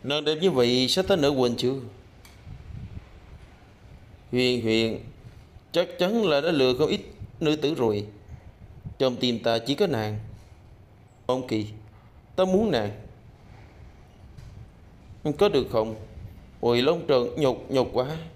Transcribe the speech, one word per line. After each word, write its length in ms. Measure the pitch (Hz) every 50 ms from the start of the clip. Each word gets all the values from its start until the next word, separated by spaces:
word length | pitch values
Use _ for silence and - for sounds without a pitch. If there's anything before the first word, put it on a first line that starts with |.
| -
Nàng 180 | 127 143 151 147
đẹp 140 | 147 156 151
như 100 | 175 190
vậy, 360 | 156 131 120 120 123 127 127 123
sao 160 | - 185 185
ta 120 | 185 196
nỡ 120 | 175 143 143
quên 280 | 147 131 131 120 117
chứ? 240 | - - 127 135 135 120 107 - - - - - - - - - - - - - - - - - - - - - - - - - - - - - - - - - - - - - - - - - - - - - - - -
Huyền 320 | 127 123 127 123 123 120
Huyền, 380 | 110 110 110 113 113 113 110 - - - - - - - - - - - - - - -
chắc 160 | - 165 175 170 - -
chắn 260 | - 190 220 233 220
là 160 | 175 147 143
đã 100 | 147 175
lừa 240 | 170 143 131 127 123
không 140 | 123 156 -
ít 120 | - 202 - - - - - - - -
nữ 160 | 170 151 151
tử 180 | 151 147 143 165
rồi. 320 | 143 123 110 104 104 101 - - - - - - - - - - - - - - - - - - -
Trong 180 | 135 131 123
tim 220 | 107 127 123 117 110
ta 200 | - 117 117 113
chỉ 160 | - - 151
có 120 | - 208
nàng. 320 | 180 139 113 107 107 107 107 - - - - - - - - - - - - - - - - - - - - -
Ông 200 | - 127 131 131
Kỳ, 200 | - 113 107 107 107 - - - - - - - - - - - - -
ta 80 | - 190
muốn 260 | 185 185 196 226 214
nàng. 200 | 151 117 104 101 104 - - - - - - - - - - - - - - - - - - - - - - - - - - - - - - - - - - - - - - - - - - - - - - 151 143 -
Có 100 | 202 208
được 180 | 139 139 117 -
không? 240 | - 113 113 113 110 110 - - - - - - - - - - - -
Ôi 220 | - 120 120 120
Long 240 | 127 147 170 170 -
Trần, 220 | - 139 127 120 120 -
nhục, 340 | - 151 131 117 - - -
nhục 200 | 135 131 120 -
quá. 140 | - 113 127 143 160 160 160 - -